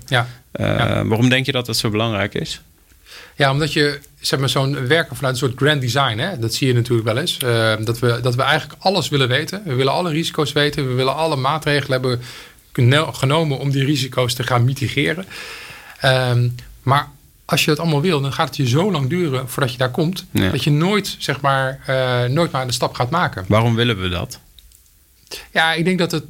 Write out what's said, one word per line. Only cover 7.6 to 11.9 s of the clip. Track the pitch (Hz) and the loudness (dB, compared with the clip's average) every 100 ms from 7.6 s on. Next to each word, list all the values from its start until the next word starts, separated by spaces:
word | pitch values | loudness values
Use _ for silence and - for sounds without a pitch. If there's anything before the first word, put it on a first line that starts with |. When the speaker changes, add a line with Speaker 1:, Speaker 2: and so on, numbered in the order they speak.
| 113 110 | 2 0
Speaker 1:
dat | 110 113 | -2 0
we, | 120 117 | 0 0
dat | 123 120 | 0 0
we | |
eigenlijk | 131 151 - - | 2 2 -2 -2
alles | 190 196 131 | 0 0 0
willen | 147 127 | 0 2
weten. | 131 160 196 202 | 0 -2 -8 -4
We | |
willen | 127 135 | 0 0
alle | 143 180 | 0 -2
risico's | 151 160 - 147 | -2 -2 -2 -2
weten. | 147 147 147 131 | 0 0 0 -2
We | |
willen | 123 131 139 | 0 0 0
alle | 160 143 | 0 0
maatregelen | 135 156 151 143 135 | 0 0 0 0 0